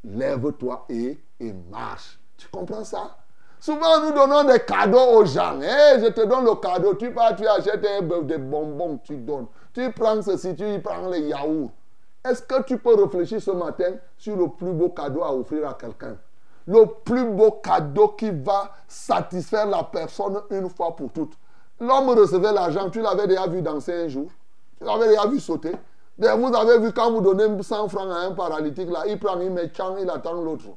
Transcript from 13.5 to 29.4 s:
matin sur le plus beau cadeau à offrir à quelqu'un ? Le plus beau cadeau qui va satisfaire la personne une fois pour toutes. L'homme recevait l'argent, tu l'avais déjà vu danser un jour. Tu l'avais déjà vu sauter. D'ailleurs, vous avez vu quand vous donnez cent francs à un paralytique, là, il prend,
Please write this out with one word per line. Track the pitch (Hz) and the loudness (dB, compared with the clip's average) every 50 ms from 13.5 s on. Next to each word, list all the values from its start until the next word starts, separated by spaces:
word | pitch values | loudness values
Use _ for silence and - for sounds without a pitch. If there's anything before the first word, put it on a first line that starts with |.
matin | 190 180 175 156 147 - 180 180 190 - - - - | -4 -2 -4 -6 -4 -2 -2 -2 -2 -6 -14 -16 -16
sur | - - 220 208 | -12 -10 -8 -2
le | 185 175 160 | -2 -2 -2
plus | - - 175 180 | -2 -6 -6 -4
beau | 180 156 170 175 | -2 0 0 -2
cadeau | 175 - 147 143 131 151 | -2 -4 -8 -6 -4 -4
à | 175 151 139 | -2 -2 -2
offrir | 131 120 - 151 151 151 139 | -4 -4 -4 -4 -4 -4 -4
à | 127 | -8
quelqu'un ? | - - 117 110 - - 120 110 - - - - - - - - - - | -10 -12 -14 -12 -12 -12 -12 -12 -12 -14 -16 -16 -16 -16 -16 -16 -14 -6
Le | - 185 226 220 214 214 - - | 6 8 8 8 8 4 -10 -4
plus | - 233 254 254 | -2 0 0 0
beau | 233 202 185 220 214 | 0 2 4 4 4
cadeau | 214 - - 190 170 175 156 147 139 190 214 208 | 4 0 -2 0 0 0 0 -2 4 4 4 4
qui | 208 - 226 214 | 4 -2 -4 -4
va | 190 147 131 196 196 196 196 196 - - - | -4 -4 -2 -2 -2 -2 -2 -4 -12 -16 -16
satisfaire | - - - - - 226 180 170 - 180 185 160 - - 214 214 | -16 -16 -14 -2 -2 0 0 0 -4 -8 -8 -6 -2 -2 0 0
la | 208 196 165 - | 0 0 -2 -2
personne | - - 180 160 156 - - 202 202 190 208 208 - | -4 -6 -8 -8 -8 -6 -6 -6 -4 -4 -6 -6 -6
une | 202 190 185 180 | -6 -6 -6 -6
fois | 160 - 175 165 165 | -6 -4 -4 -4 -4
pour | - 147 120 | -6 -10 -8
toutes. | - 151 151 - - - - - - - - - - - | -6 -6 -8 -8 -8 -16 -16 -16 -16 -16 -16 -18 -12 -8
L'homme | 240 240 262 269 269 262 | 0 2 2 4 4 4
recevait | 247 226 208 175 185 185 180 214 | 6 6 6 6 6 2 2 2
l'argent, | 208 196 180 170 151 190 196 185 | 2 2 2 0 0 -2 -4 -4
tu | - 226 | -4 -2
l'avais | 226 208 190 185 208 | -2 0 0 0 2
déjà | 180 185 185 190 | 2 2 2 0
vu | 180 165 185 | -2 -4 -4
danser | 160 156 151 147 - - 175 | -4 -4 -4 -4 -6 -6 -6
un | 175 170 160 | -4 -4 -4
jour. | 131 135 147 175 - - - - - - - - - - | -6 -6 -8 -8 -12 -16 -16 -16 -16 -16 -16 -16 -16 -10
Tu | - | -4
l'avais | 214 208 214 233 220 | -2 0 2 6 6
déjà | 214 214 208 | 6 6 4
vu | 208 277 277 | 2 0 -2
sauter. | - - 165 151 - 160 180 - - - - - - - - - | -2 -4 -6 -4 -4 -6 -8 -8 -10 -16 -18 -18 -16 -16 -8 2
D'ailleurs, | 214 226 214 220 | 2 4 4 4
vous | 240 262 240 | 2 2 2
avez | 226 214 226 240 233 | 4 6 8 6 6
vu | 214 233 | 6 2
quand | 185 240 226 233 | 0 2 2 2
vous | 226 226 | 2 4
donnez | 185 196 190 190 214 214 214 190 | 4 4 4 4 4 2 2 -2
cent | 202 - 233 208 214 196 | -4 -6 -4 -4 -4 -4
francs | 190 196 190 190 | -4 -6 -6 -4
à | 180 170 175 | -4 -4 -4
un | 185 | -4
paralytique, | 185 185 185 165 156 156 156 151 139 139 190 170 | -4 -4 -4 -4 -2 -2 -4 -4 -4 -6 -6 -6
là, | 175 160 160 | -4 -4 -4
il | 202 208 202 | -4 -4 -2
prend, | 226 208 185 175 | -2 -2 -2 -2